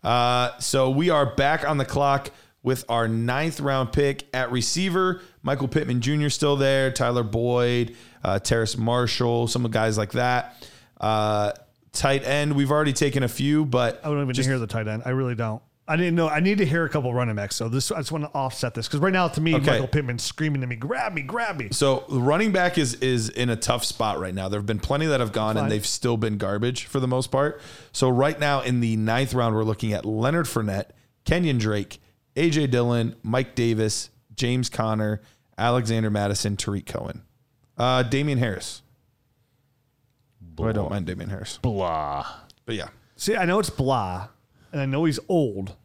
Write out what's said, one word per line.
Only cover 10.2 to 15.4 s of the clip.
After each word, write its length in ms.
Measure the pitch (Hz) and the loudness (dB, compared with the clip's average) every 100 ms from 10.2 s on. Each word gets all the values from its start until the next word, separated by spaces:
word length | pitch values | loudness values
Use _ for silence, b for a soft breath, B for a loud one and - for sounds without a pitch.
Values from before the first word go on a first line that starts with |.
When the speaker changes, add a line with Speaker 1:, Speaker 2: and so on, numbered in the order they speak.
| 123 123 - B B B B _ | 0 0 -2 B B B B _
Speaker 1:
Uh, 520 | 107 107 107 104 104 - - _ _ | 0 0 2 0 0 -4 -14 _ _
tight 320 | - 139 139 | -2 2 2
end, 300 | 131 143 147 | 0 0 2
we've 160 | 143 139 | 2 2
already 220 | 151 151 | 2 2
taken 300 | 131 143 135 | 2 2 2
a 60 | 123 | -2
few, 360 | - 139 151 | -2 0 2
but 360 | 156 127 120 - | 2 0 0 -2
Speaker 2:
I 40 | 156 | -4
don't 140 | 147 | -2
even 120 | 139 | -2
Speaker 1:
just 140 | 127 131 | 0 0
Speaker 2:
hear 100 | 131 | 0
the 80 | 113 | -2
tight 220 | 117 107 | -4 -4
end. 140 | 107 120 | -6 -4
I 40 | |
really 240 | 131 131 | -2 -2
don't. 280 | 117 | -2